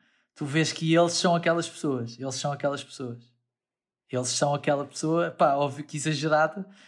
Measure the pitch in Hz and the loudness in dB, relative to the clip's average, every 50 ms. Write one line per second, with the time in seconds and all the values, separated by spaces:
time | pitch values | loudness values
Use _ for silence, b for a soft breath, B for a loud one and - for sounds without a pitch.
0 | _ _ _ _ _ _ _ - 151 135 143 160 156 160 - - 165 160 165 170 | _ _ _ _ _ _ _ -10 -8 -2 0 0 0 0 -2 -2 0 4 6 6
1 | 175 170 170 - - 180 170 170 170 170 165 170 165 - - - - 147 131 123 | 6 4 2 2 2 2 2 2 2 2 0 0 -2 -4 -8 -6 -4 -2 -2 -2
2 | 117 113 - - 131 135 127 - - 147 143 143 - 143 143 135 - - - - | -4 -8 -10 -8 -8 -8 -6 -4 -4 -4 -4 -2 -2 -2 -2 -4 -8 -14 -12 -10
3 | 131 120 120 120 - _ _ _ _ _ _ _ _ _ _ _ _ _ _ _ | -10 -10 -10 -12 -18 _ _ _ _ _ _ _ _ _ _ _ _ _ _ _
4 | _ _ 131 123 127 - - - 156 143 143 139 - 151 143 143 143 - - - | _ _ -4 -4 -2 -2 0 0 0 0 0 0 0 0 0 0 0 -6 -8 -4
5 | - 156 165 170 170 165 - - 175 147 139 139 143 139 123 143 147 - - 147 | -2 0 0 0 0 -2 2 2 4 4 4 2 0 -2 -2 -8 -12 -10 -10 -4
6 | 135 156 156 131 147 156 151 151 160 156 - 202 190 b b b b | -2 -2 -2 0 0 2 4 4 4 2 0 -6 -10 b b b b